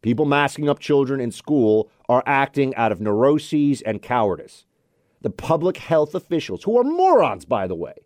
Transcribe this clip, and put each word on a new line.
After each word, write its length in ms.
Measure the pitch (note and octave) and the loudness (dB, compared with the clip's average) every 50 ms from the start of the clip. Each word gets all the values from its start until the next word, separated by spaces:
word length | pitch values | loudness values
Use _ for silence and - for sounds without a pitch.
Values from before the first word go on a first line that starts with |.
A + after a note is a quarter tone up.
People 240 | - A2 A#2+ A#2 D#3 | -2 -2 0 0 0
masking 440 | C#3+ C#3 C#3+ D3 C#3 - - D3+ C#3+ | 0 2 2 0 0 -2 -4 -2 -2
up 100 | C#3+ - | -2 -2
children 420 | - - D3+ C#3 C#3 B2+ C#3 C3+ | -2 0 2 2 2 0 -2 -4
in 100 | B2 A#2 | -4 -6
school 600 | G#2 - - - D3+ C#3+ A#2+ G#2+ G#2+ G#2+ G#2 _ _ _ _ _ | -8 -10 -6 -2 0 2 4 4 4 2 0 _ _ _ _ _
are 140 | A#2+ B2+ - | 0 0 2
acting 500 | - C#3+ C3+ C#3 C3+ _ C#3+ C#3 C3 - | 2 0 0 0 0 _ -2 -2 -2 0
out 160 | - A#2 A2+ G#2 | 0 0 0 0
of 80 | F2 | -2
neuroses 800 | G#2+ G#2+ G#2 G#2+ B2 C#3 D3+ D3+ D3+ - - D3+ D3 D3 C#3 A#2+ - | -2 -2 0 2 4 4 2 2 -2 -2 -2 0 2 0 0 -2 -2
and 180 | - A2 G#2 | -6 -6 -6
cowardice. 640 | - - B2 B2 A2 G#2 F2+ D#2 - - - - _ _ _ _ _ _ _ _ _ _ _ _ | -6 -4 0 0 2 0 0 -4 -8 -20 -20 -20 _ _ _ _ _ _ _ _ _ _ _ _
The 100 | - - | -8 -8
public 460 | - - - - D#3+ - D#3 F3+ F3+ | -8 -8 -2 -2 -2 0 0 -2 -4
health 380 | - - - E3 D#3+ D3+ D3+ - | -4 -4 0 0 0 0 0 -4
officials, 480 | F#3 - _ F3 D#3+ - - F#2+ F2 - | -10 -8 _ -6 -4 -4 -6 -10 -6 -4
who 160 | G3 A3+ B3 | 0 0 2
are 60 | B3 | 2
morons, 600 | C#4 D#4+ F4 F#4 F#4+ F4 C4 F3+ C3 G#2 F#2 - | 0 0 2 2 4 6 4 4 2 0 -6 -6
by 220 | - C3 G#2+ F#2+ | -4 -4 -2 -2
the 80 | F#2 F#2 | -4 -6
way. 200 | E2 E2+ C2+ - - _ | -8 -8 -12 -12 -20 _